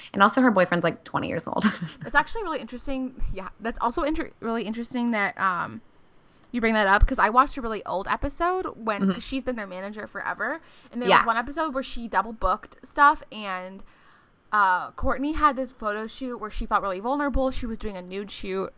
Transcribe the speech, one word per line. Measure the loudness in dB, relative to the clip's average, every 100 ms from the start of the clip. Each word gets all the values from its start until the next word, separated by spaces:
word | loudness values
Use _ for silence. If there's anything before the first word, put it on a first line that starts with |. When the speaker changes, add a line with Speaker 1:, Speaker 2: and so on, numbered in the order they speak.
| -4
Speaker 1:
And | 4
also | 6 6
her | 4
boyfriend's, | 6 4 4
like, | 2 -2 -6
twenty | -6 -4
years | -6 -4
old. | 2
<laughs> | 2 0 -8 -10 -2
Speaker 2:
It's | 0
actually | 2 -2
really | -4 -4
interesting. | -6 -10 -6 -4 -4 -2 -2
Yeah, | -2 -10 -8
that's | -8 -2
also | -2 0
inter-, | -2 -2 -6 -8
really | -4 -4
interesting | -4 -6 -6 -4 -2
that, | 0 -2 -2
um, | -2 -2 -6 -10 -18 _ -20 _ _ _ _
you | -2
bring | 2
that | 4 4
up | 6 6
'cause | 6
I | 6
watched | 6 4 2
a |
really | -6 -6 -4
old | -4 -2
episode | -4 -4 -2 -2 0 -4 -6
when | -4 0
Speaker 1:
Mm-hmm. | 0
Speaker 2:
'cause | 0
she's | -4 -6
been | -4 -6
their | -8
manager | -10 -10 -10 -12
forever. | -8 -6 -4 -4 -6 -10 -20 -12
And | -2
there | 6
Speaker 1:
Yeah. | 6
Speaker 2:
was | 6
one | 0
episode | -2 -4 -2
where | -4
she | -6 -6 -2
double | -2 -2
booked | -2 0 0 -6 -20 -4
stuff | 4 6 4 -4
and, | -12 -8 -8 -10 -14 -20 _ _ _ _ _ _
uh, | 2 4 4 -2
Kourtney | -2 0 2 0 4
had | 4 4
this | -4
photo | -6 -4 -4 -6
shoot | -8 -10 -8
where | -6
she | -4 0
felt | 0
really | 0 -2
vulnerable. | -2 0 2 2 2
She | 0 -4
was | -6
doing | -6 -8
a |
nude | -8 -8 -8
shoot | -8 -4 -4 -4